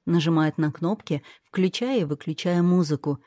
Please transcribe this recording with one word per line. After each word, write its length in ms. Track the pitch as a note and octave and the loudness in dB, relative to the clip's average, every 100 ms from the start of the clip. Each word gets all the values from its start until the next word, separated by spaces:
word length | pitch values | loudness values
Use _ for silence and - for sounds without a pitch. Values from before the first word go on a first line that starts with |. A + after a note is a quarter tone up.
| - | 0
нажимает 520 | E3+ D#3 D#3+ D#3 D#3 | 2 2 2 2 0
на 140 | D3+ | -2
кнопки, 520 | - E3 G#3+ - D3 - - | -2 -4 -4 -4 -6 -8 -20
включая 580 | _ - F#3 - B3 B3+ | _ -2 0 0 -2 -2
и 20 | |
выключая 580 | D3+ D3 - D#3 F3+ F3 | -2 -4 -8 -6 0 2
музыку, 580 | F3 F3+ D3+ D3 D3 C#3+ | 4 2 2 -2 -2 -6